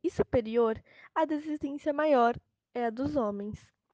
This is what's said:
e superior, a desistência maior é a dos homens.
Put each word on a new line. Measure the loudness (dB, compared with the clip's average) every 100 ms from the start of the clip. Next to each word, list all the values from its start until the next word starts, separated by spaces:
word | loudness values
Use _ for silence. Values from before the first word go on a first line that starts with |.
e | -6
superior, | -4 0 0 0 2 2 0 -8 -20 -8 -2
a |
desistência | 0 -2 -4 -6 -6 -6 -4
maior | 0 4 4 4 2 _ _ _ -6
é | -4
a |
dos | -2 -2 -2
homens. | -2 -4 -8 -12 -18 _ _